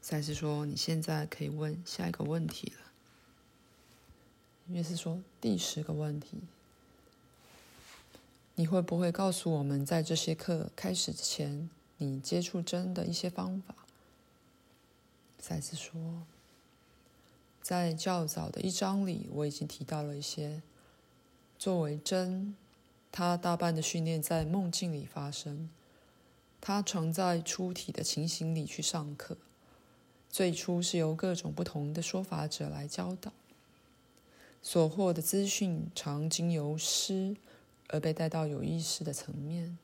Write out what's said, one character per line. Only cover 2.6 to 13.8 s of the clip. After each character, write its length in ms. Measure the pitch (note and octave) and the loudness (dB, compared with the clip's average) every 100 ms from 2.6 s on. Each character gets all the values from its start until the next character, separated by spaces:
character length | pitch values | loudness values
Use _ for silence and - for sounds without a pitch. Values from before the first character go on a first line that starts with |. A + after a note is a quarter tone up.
| - - | -8 -10
了。” 40 | - - - - - - - _ _ - - - - - - _ _ _ - | -20 -20 -20 -20 -20 -20 -20 _ _ -20 -20 -20 -20 -20 -20 _ _ _ -8
约 140 | F3 | -4
瑟 140 | E3 F3 | -2 -2
说 260 | E3+ E3+ F#3 - | -2 -4 -6 -4
：“第 160 | - G#2+ | 0 2
十 260 | - - | 0 -2
个 120 | D#3 | -2
问 240 | D3+ D3+ D3 | -2 -2 -4
题， 200 | - - F3+ - - - - - - - - - - - - - - - - - - - _ - | -6 -12 -12 -18 -20 -20 -20 -20 -20 -20 -20 -20 -20 -20 -20 -20 -20 -20 -20 -20 -20 -20 _ 0
你 100 | D#3+ | 4
会 160 | F#3 | 4
不 160 | E3+ E3+ | 4 4
会 140 | F3+ | 4
告 180 | E3+ G3 | 4 2
诉 220 | F3+ - | 2 2
我 100 | D#3 | 2
们 240 | C#3 C#3 C#3 | 4 2 2
在 160 | E3+ | 2
这 120 | D#3+ | 4
些 200 | D#3+ - | 2 2
课 360 | D#3+ - E3 - - | -2 0 0 -2 -4
开 160 | F#3+ | -2
始 200 | F#3 - | 0 0
之 100 | - | -2
前， 480 | - - D3 C#3+ E3 - - - | -4 -2 -2 -2 -6 -10 -20 -4
你 240 | C#3+ C3+ | -2 -2
接 220 | C3+ F3 | 0 0
触 180 | F3 F#3 | 0 -2
真 320 | E3+ F3+ F#3 | -2 -2 -2
的 140 | F3+ E3+ | -2 -2
一 60 | |
些 180 | E3+ F3+ | -2 -2
方 320 | F3+ F#3 F#3+ | -2 -4 -4
法？” 120 | F#3 - | -8 -16